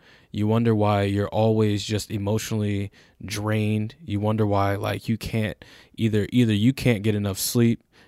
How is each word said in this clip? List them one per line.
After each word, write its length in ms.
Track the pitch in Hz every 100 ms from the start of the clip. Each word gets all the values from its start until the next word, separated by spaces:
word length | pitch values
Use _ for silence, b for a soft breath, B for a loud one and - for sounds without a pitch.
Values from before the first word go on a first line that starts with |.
| b b b
You 160 | - 104
wonder 260 | 113 117
why 300 | 107 104 101
you're 240 | 101 101 101
always 520 | 104 110 110 107 101
just 300 | 98 104 -
emotionally 800 | 107 101 107 - 110 104 101 101 b b b
drained. 720 | 95 107 107 107 107 107 107 -
You 160 | 160 101
wonder 260 | 107 107 104
why, 300 | 101 98 101
like, 320 | 104 101 -
you 100 | 113
can't 460 | - 113 107 - B B B -
either, 320 | 110 107 98
either 220 | 123 117
you 200 | 104 117
can't 300 | 135 127 107
get 140 | 107 104
enough 220 | 101 92
sleep, 440 | - 123 117 117 _ b